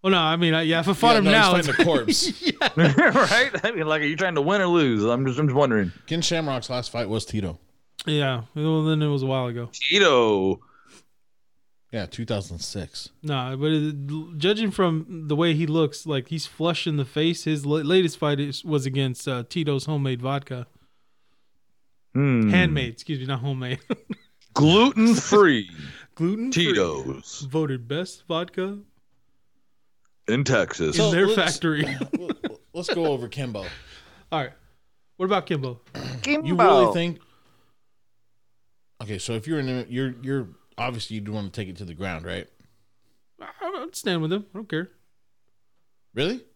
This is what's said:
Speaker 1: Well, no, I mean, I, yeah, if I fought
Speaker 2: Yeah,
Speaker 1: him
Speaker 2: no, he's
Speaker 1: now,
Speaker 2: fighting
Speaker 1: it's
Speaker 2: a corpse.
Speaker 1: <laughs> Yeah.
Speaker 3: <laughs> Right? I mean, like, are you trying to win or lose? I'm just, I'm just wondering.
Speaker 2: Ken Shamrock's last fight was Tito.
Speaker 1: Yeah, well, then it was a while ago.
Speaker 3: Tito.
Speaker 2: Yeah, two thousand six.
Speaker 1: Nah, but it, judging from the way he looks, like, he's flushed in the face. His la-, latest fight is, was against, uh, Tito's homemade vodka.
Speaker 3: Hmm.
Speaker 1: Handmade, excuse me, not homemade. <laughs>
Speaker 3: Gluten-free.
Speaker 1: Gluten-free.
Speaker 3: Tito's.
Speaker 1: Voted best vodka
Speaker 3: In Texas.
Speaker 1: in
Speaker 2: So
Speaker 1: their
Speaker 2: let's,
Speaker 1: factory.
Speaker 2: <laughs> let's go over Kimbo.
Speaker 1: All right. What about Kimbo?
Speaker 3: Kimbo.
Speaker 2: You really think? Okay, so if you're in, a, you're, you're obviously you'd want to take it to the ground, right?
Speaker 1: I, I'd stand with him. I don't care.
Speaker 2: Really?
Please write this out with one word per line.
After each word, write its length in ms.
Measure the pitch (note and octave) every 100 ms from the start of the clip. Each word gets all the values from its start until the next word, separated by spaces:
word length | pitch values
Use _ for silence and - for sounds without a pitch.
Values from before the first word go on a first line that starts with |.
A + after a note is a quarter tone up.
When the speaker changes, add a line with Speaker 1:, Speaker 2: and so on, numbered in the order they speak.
Speaker 1:
Well, 80 | F#3+
no, 80 | F#3+
I 160 | D#3+ E3+
mean, 160 | E3+
I, 100 | D#3+
yeah, 160 | E3 E3
if 80 | E3+
I 40 |
fought 180 | G3 A#3
Speaker 2:
Yeah, 40 | A3+
Speaker 1:
him 40 | G3
Speaker 2:
no, 60 |
he's 80 | A3
Speaker 1:
now, 120 | G3+
Speaker 2:
fighting 180 | F3 D#3
Speaker 1:
it's 100 | -
Speaker 2:
a 40 | F3
corpse. 560 | D3 A#2+ - F4+ -
Speaker 1:
<laughs> 360 | F4 - C#4+ -
Yeah. 340 | E3 C#3 D#4+
Speaker 3:
<laughs> 80 | A3+ A3+
Right? 340 | A3 C4+ G#3 G#3+
I 60 |
mean, 140 | A3 D#3
like, 140 | D#3
are 40 | D3
you 100 | D#3
trying 200 | F#3 D#3+
to 60 |
win 180 | C#3+ G3+
or 60 | F3+
lose? 360 | F3 D3 A2 G#2+
I'm 200 | A#2+ C3+
just, 140 | B2
I'm 80 | D3+
just 80 | C3
wondering. 360 | C#3 A2 F#2 - -
Speaker 2:
Ken 140 | D#3+
Shamrock's 480 | D#3+ E3+ D#3 C3 -
last 200 | B2 A#2+
fight 160 | A#2 A2
was 160 | A2 -
Tito. 340 | G#2+ F#2+ - _ _ _ _ -
Speaker 1:
Yeah, 380 | D3+ C#3 B2 A#2 D#3
well, 280 | D3+ D#3+
then 180 | D#3 D#3
it 60 | D3+
was 160 | C#3+
a 40 | C3
while 200 | C3 B2
ago. 220 | A#2+ A#2
Speaker 3:
Tito. 920 | - C#3 F#3 F#3 C3 A2+ G2+ F#2+ F#2 _ _ _ - _ _ _ _ _ _ _ _ _
Speaker 2:
Yeah, 140 | A#2 F#2
two 180 | -
thousand 360 | A2+ G#2+ F#2+ E2+
six. 500 | - G2+ F2+ - - _
Speaker 1:
Nah, 320 | D3+ C#3 B2+ C3+
but 160 | D3+
it, 680 | D#3 D3+ D3 C#3 D#3 D#3+ D#3+
judging 320 | F3 G#3+ A3
from 560 | G3 F3+ D#3+ D#3+ F3 D3+
the 80 | D3+
way 200 | E3+ D#3
he 100 | E3
looks, 400 | D#3+ D#3 - D#3+
like, 220 | C#3 A#2+
he's 180 | D#3+ -
flushed 400 | - D#3+ E3 -
in 120 | D3
the 60 |
face. 420 | C3 D3+ D#3+ E3 -
His 200 | D#3 C#3+
la-, 120 | D3+
latest 400 | D3 F#3 F3 -
fight 200 | D3+ C#3+
is, 240 | C#3+ C#3
was 220 | F3 D3+ C3+
against, 420 | C3 C3+ B2 -
uh, 160 | B2+ A#2
Tito's 360 | F3 D3+ C#3 D3
homemade 360 | D3+ C3+ B2
vodka. 460 | B2+ C#3 C#3 B2+ A#2+ _ _ _ _ _ _ _ _ _ _ _ _ _ _
Speaker 3:
Hmm. 380 | C3 C#3 B2 A2
Speaker 1:
Handmade, 420 | F3 F3+ C#3+ B2
excuse 260 | A2+ - D3
me, 60 | B2+
not 140 | C3
homemade. 400 | C3+ C3 B2+ C3+ _ - _ -
<laughs> 320 | _ _ _
Speaker 3:
Gluten-free. 1160 | - D3+ F#3+ B3 A3 A3 G3 - G#3 F#3+ B2+ F#2 D#2+ C#2+ - -
Speaker 1:
Gluten-free. 520 | - E3 G#3+ A#3+ B3 E3+
Speaker 3:
Tito's. 760 | - F2+ D2 C2 C2+ - - C#3
Speaker 1:
Voted 380 | D3+ D3+ C3 A#2
best 360 | C#3+ F#3 - _
vodka 500 | E3 F3 - F#3 G3+ G3+ _ _ _ _ _ _ _ _ _ _ _ _ _ -
Speaker 3:
In 160 | A#2
Texas. 520 | C3+ B2 F#2 - D#2+ D2+
Speaker 1:
in 60 |
Speaker 2:
So 80 | G#3+
Speaker 1:
their 160 | E3+ G3
Speaker 2:
let's, 100 | G#3+
Speaker 1:
factory. 440 | E3 - E3 D3+ C#3+ C#3 D#3 - F4
Speaker 2:
<laughs> 420 | - - A3 _ E3
let's 180 | F3
go 140 | F3 D#3+
over 200 | C3+ A#2+
Kimbo. 340 | C3 C3 G#2 F#2 - - - - - _
Speaker 1:
All 80 | D#3+
right. 100 | B2+ - _ _ _ _ _ _
What 80 | F#3
about 220 | G3 -
Kimbo? 340 | D#3 C3 A#2 _ - - -
Speaker 3:
Kimbo. 260 | - D4 D#4+
Speaker 2:
You 80 | F3+
really 380 | F4 - -
think? 240 | F#3 E3+ E3 _ _ _ _ _ _ _ _ _ _ _ _ _ _ _ _ _ _
Okay, 160 | G#2+ G2+
so 160 | -
if 140 | A2+ A2
you're 120 | D#3+
in, 100 | C3
a, 160 | B2+ A#2+
you're, 240 | B2 C3+ A#2+
you're 260 | C3 C#3 G2+ - _ -
obviously 380 | B2 A#2 - A2
you'd 140 | G#2
want 220 | G#2+ G2
to 60 | G2+
take 80 | F#2+
it 80 | F2+
to 80 | F#2+
the 80 |
ground, 320 | D#2+ F#2+ D#2+ F2
right? 220 | F2+ - _ _ _ _ _ _ _ _ _
Speaker 1:
I, 40 | - -
I'd 340 | E4 F#4+ E4 -
stand 260 | A3+ F3
with 100 | D#3
him. 120 | F#3+ G3+
I 40 | F#3+
don't 120 | A3
care. 200 | D#3 F#3 _ _ _ _ _ _ _ _ _ _ _ _
Speaker 2:
Really? 300 | A2 D#3 B3 -